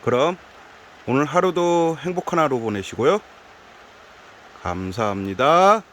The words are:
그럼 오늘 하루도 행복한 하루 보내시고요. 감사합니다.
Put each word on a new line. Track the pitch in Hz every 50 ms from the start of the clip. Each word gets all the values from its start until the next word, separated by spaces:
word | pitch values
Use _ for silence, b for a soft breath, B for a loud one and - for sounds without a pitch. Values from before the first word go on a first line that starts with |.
| -
그럼 | 120 123 123 139 170 185 - - - - - - - - - - - - - -
오늘 | - 120 135 147
하루도 | 143 143 180 185 185 175 175 175 175 170 170 165 165 165 147
행복한 | 135 175 180 180 - - -
하루 | 165 156 143 135 120
보내시고요. | 113 110 104 101 92 - - 90 113 147 190 214 - - - - - - - - - - - - - - - - - - - - - - - - - - - -
감사합니다. | - 90 87 90 95 92 92 110 113 104 101 98 98 98 98 92 127 143 160 175 185 196 214 226 190 _